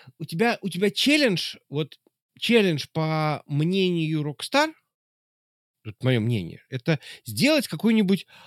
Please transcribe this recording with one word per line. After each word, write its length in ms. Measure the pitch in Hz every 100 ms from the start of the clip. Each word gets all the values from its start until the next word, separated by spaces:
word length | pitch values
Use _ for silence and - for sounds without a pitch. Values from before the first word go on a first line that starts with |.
| - _
у 60 | 160
тебя, 320 | 165 233 -
у 60 | 196
тебя 200 | 175 202
челлендж, 640 | - 262 302 262 170 - - _
вот 280 | 139 160 - _ _ _ _
челлендж, 480 | - 233 196 147 -
по 500 | 160 156 156 151 143 -
мнению 760 | 143 160 190 185 170 156 156
Rockstar, 500 | 147 135 - 277 311 - _ _ _ _ _ _ _ _ _ _
это 120 | 107 -
мое 180 | 127 123
мнение, 420 | 110 117 82 82 _
это 300 | 131 - 151 - - -
сделать 420 | 110 269 311 -
какое-нибудь 580 | 156 220 220 190 196 - -